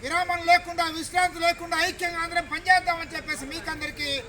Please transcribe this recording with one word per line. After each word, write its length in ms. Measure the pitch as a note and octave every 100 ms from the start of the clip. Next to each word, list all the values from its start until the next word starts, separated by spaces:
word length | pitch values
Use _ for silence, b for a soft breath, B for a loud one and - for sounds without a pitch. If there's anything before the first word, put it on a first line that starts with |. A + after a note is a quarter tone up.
విరామం 360 | C4 E4+ F4+ F4 E4+
లేకుండా, 340 | F4 F4 E4+ E4+ D#4+
విశ్రాంతి 480 | D#4+ F4+ F4+ E4 E4+
లేకుండా 300 | E4+ E4+ E4+ F4
ఐక్యంగా 340 | F4+ F4 E4+
అందరం 220 | E4 F4 E4+
పనిచేద్దామని 600 | D#4 F4+ F#4 F4+ E4+ D#4 D#4+
చెప్పేసి 280 | D4+ D4 C4+
మీకందరికీ 580 | D#4+ E4 D4+ D4+ D4 D4 C#4